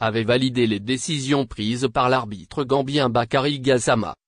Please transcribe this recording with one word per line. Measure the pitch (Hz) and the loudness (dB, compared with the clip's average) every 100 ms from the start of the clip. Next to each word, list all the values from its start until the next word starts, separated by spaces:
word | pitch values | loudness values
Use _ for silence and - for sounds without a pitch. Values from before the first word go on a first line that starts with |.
avait | 113 113 | -2 0
validé | 107 127 131 123 117 | 0 2 2 2 2
les | 101 | 0
décisions | 104 131 - 147 131 143 135 | -2 -4 -4 -4 0 0 -2
prises | - 104 123 131 | -4 -4 -2 -2
par | 139 127 | 0 2
l'arbitre | 127 110 98 82 - | 2 -2 -10 -10 -6
gambien | 127 139 135 147 131 | 0 0 2 0 2
Bakary | 117 120 135 143 143 | 0 0 0 0 0
Gassama, | 127 127 143 120 87 - | 2 2 4 0 0 -8